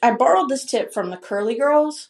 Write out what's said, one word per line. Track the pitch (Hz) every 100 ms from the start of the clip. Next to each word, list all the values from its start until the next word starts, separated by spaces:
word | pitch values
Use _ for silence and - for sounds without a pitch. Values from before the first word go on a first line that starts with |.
I | 240
borrowed | 214 262 370 285
this | 269 -
tip | 226 -
from | 214 180
the | 180
Curly | - 202 208
Girls. | 233 285 302 302 302